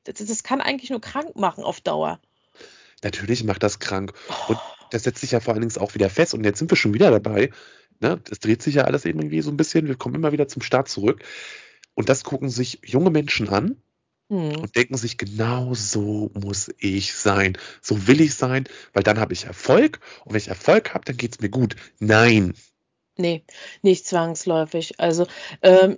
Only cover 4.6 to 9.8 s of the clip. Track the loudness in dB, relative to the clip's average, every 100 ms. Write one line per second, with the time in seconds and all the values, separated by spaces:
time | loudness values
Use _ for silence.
4.6 | -6 -18 -10 -6 -4 -6 -2 -2 0 -2
5.6 | -4 -4 -4 0 0 2 0 0 -2 -2
6.6 | 0 2 2 4 6 6 4 0 0 -2
7.6 | -20 _ _ _ -2 -2 -8 -6 0 0
8.6 | 0 2 2 0 -2 -4 -4 -2 -2 0
9.6 | 0 0